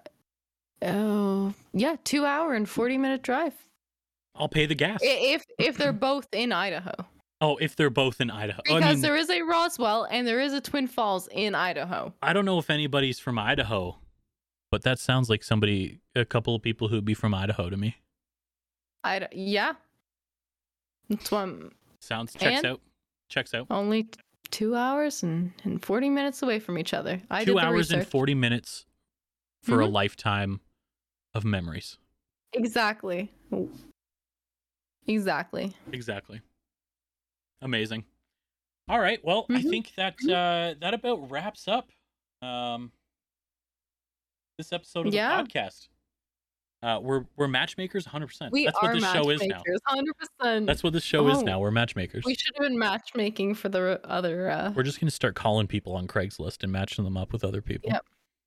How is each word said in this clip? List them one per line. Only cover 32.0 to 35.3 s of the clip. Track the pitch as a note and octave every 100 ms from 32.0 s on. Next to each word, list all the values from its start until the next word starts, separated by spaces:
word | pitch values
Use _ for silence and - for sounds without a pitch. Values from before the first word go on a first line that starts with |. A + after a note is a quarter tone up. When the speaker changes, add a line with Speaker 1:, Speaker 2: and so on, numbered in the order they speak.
| _ _ _ _ _
Speaker 1:
Exactly. | A#3+ A3+ A#3 G#3+ A3 G3 F3 G#3 - - F#3+ F#3 - - _ _ _ _ _ _ _ _ _ _ _ -
Exactly. | G#3+ F#3+